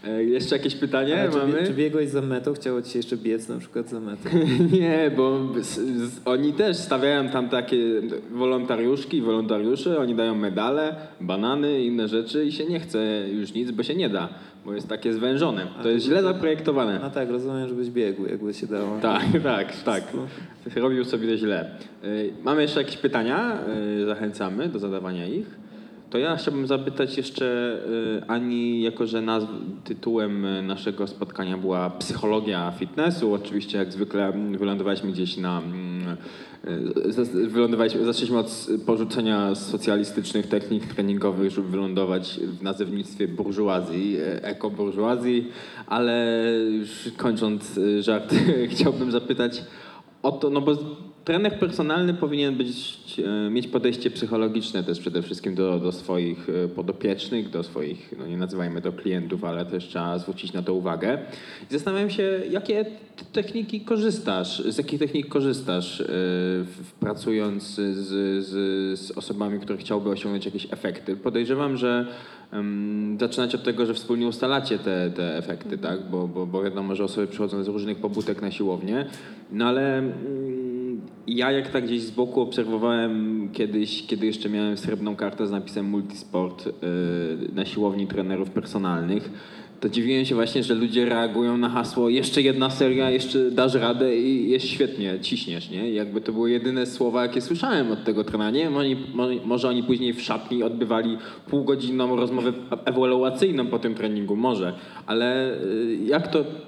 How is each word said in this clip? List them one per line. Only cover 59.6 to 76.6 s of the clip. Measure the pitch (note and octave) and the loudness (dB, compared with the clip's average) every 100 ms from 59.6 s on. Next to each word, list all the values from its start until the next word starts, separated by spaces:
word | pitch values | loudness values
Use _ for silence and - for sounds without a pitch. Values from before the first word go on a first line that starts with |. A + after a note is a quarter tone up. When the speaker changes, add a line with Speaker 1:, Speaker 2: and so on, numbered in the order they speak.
| F2 | -4
Speaker 1:
też | F#2 F2+ | -6 -4
trzeba | F2 E2+ F2 | -4 -2 -2
zwrócić | F2 F#2 F#2 | -4 -8 -6
na | F#2+ | -4
to | F2+ | 0
uwagę. | F#2 F2+ E2 F#2+ C3+ - - - - - | 0 0 0 0 0 -4 -14 -16 -18 -6
I | |
zastanawiam | C#3+ F3 F#3+ G3+ | -4 0 0 0
się, | G3 G3 F#3+ - | 0 0 0 0
jakie | G3 G#3 G#3+ | -2 0 0
t-, | G#3+ - - - - | 0 -6 -18 -20 -4
techniki | - G#3 A3+ G#3 G#3+ | -2 -2 -4 -4 -6
korzystasz, | - A3 G#3+ F3+ - F#2+ F2 - - | 0 2 2 0 -2 -2 -2 -2 -2
z | A#2 | -2
jakich | C#3 C#3+ | -2 0
technik | D3 D3 C#3 | 0 0 0
korzystasz, | D3 C3+ B2 - F2+ F2 - | 2 2 0 0 0 -2 -4
e, | - | -2
w, | F2+ F2+ F2+ F2+ F#2 F2+ - | 0 2 2 2 0 -2 -10
w, | - | -16
pracując | - G#2 - A#2 A2 G#2 G2+ - | -4 -4 -2 0 2 2 -2 -6
z, | G#2 G2+ G2 F#2+ G2 G2 G2 F#2+ | -2 -2 -2 -2 0 2 0 0
z, | F#2+ G2 F#2+ F#2+ F#2+ | 0 0 2 0 -2
z | - | -6
osobami, | - - G2+ G#2 G2+ | -10 -6 -2 -2 -2
które | - G2 | -4 -6
chciałyby | - G#2 G2+ | -2 0 0
osiągnąć | G2 G#2+ G2+ | -2 -2 -4
jakieś | F#2+ G2 - | -4 -6 -8
efekty. | - G2+ F2+ - G2 | -6 -6 -6 -6 -4
Podejrzewam, | B2+ A#2 A#2+ C3+ C#3+ C3 | -2 0 0 0 0 0
że, | B2 A#2+ B2 - - - - | 2 2 0 -8 -16 -20 -8
em, | G#2 G2+ G2+ G#2 G#2 G#2 G#2 | -4 -2 -2 -2 -2 -2 0
zaczynacie | A#2+ - B2 B2+ | -2 0 -2 0
od | |
tego, | B2+ A2+ A#2 | -2 0 0
że | |
wspólnie | A2+ - A#2+ A#2+ | 0 -2 0 0
ustalacie | A2+ C3 C3+ C3+ G#2 | 0 0 0 0 -2
te, | G2 F#2 F2+ | 0 0 0
te | F2 F2 D#2+ | 0 -2 -2
efekty, | F2 E2 G#2+ | -4 -8 -6
Speaker 3:
Mhm. | G2 F2+ F#2 | -4 -4 -4
Speaker 1:
tak? | F#2 | -4
Bo, | F2+ F2 | -4 -2
bo, | F2+ F2+ | -4 -2
bo | F#2+ | 0